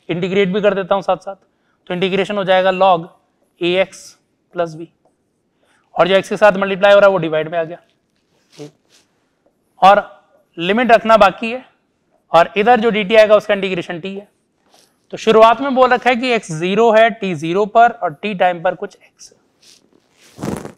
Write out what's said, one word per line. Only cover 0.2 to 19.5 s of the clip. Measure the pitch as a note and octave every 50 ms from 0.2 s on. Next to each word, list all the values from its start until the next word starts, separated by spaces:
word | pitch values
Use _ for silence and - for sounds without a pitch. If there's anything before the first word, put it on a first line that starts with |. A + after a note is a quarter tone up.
| F3+ F#3 F#3+ G3+ G3+ F#3
भी | F3+ G#3+
कर | F#3+ G#3 F#3+
देता | G3 F#3+ E3+ G3+
हूँ | G3
साथ | E3 - F#3 -
साथ, | - G3 G3 _ _ _ _ _ _ _ _ _ _
तो | - F3+
इंटीग्रेशन | F3+ F#3 F#3+ F#3 G3 F#3+ - G#3
हो | G3+ F#3+
जाएगा | F3+ F#3 F#3 F#3 F#3+
log | F#3 F#3 F#3+ G3 F3+ E3 E3 F3+ _ _ _ _ _ _ _ _ _ -
A | F3 F3 F3 F#3
X | F#3 - - - - - _ _ _ _ _ _ _ _ -
plus | F3 E3+ E3+ D#3
B, | D#3 E3+ - _ _ _ _ _ _ _ _ _ _ _ _ _ _ _ _ _ _ _ _ -
और | - E3+ F3+
जो | F#3+
एक्स | F#3+ F#3 -
के | G#3
साथ | - G#3+ G#3 F#3
मल्टीप्लाई | G3 G3 G3 G3 F3+ G3+ G3+
हो | G3+ G3+
रहा | G3+
है | G3
वो | F#3+ F3+
डिवाइड | E3 D#3+ D#3 D#3 D#3 D#3
में | E3+ E3+
आ | E3
गया। | D#3 E3+ - _ _ _ _ _ _ _ _ _ _ _ _ _ _ _ - D3 D3 _ _ _ _ _ _ _ _ _ _ _ _ _ _ _ _ _ _ _ _ _ -
और | - F#3+ G3+ G3+ F#3+ - - _ _ _ _ _ _ _ - E3
लिमिट | E3 F3+ G3+ A#3 B3+ A3+
रखना | A#3 G#3+ - A3 A3+
बाकी | G#3+ G3+ F#3+ F#3 - A#3+ A3+
है, | A#3 B3+ B3+ _ _ _ _ _ _ _ _ _ _ _ _ -
और | - E3 F3 F3 -
इधर | G3 G#3 A#3 B3 A3+
जो | G#3+ A#3
डीटी | F#3+ G#3+ G#3 F#3 A3
आएगा | G#3+ G#3+ G#3 G#3+
उसका | G#3 - - G#3
इंटीग्रेशन | G3 F#3+ G3 F#3 F3 E3+ - F3 E3
टी | D#3 F#3+ G3
है। | G3 G3+ _ _ _ _ _ _ _ _ _ _ _ _ _ _ _ _ -
तो | -
शुरुआत | - - G#3+ A3+ A3 A3 A3+ A#3 A#3
में | C4+ C#4+ B3+
बोल | B3+ B3+ B3
रखा | B3+ A#3+ - B3+
है | C4
कि | A3+ C4 B3+
एक्स | A#3+ A3 - -
ज़ीरो | D#3+ D3+ E3+ F#3 G3 G#3 A#3 A#3
है | G#3+ A3 A3+ A#3
टी | G#3 A3+ - F#3+ F3
ज़ीरो | C#3+ D#3+ D#3+ E3+ G3 G#3+
पर | G3+ - A3+ A#3 A#3+
और | A#3 - F#3 F3 D3+
टी | - - G#3 G#3+
टाइम | F3+ F#3+ F3+ F3+ E3+
पर | E3 F#3 F3+
कुछ | - G3+ G3+ _
एक्स | _ _ _ _ _ - -
है, | _ _ _ _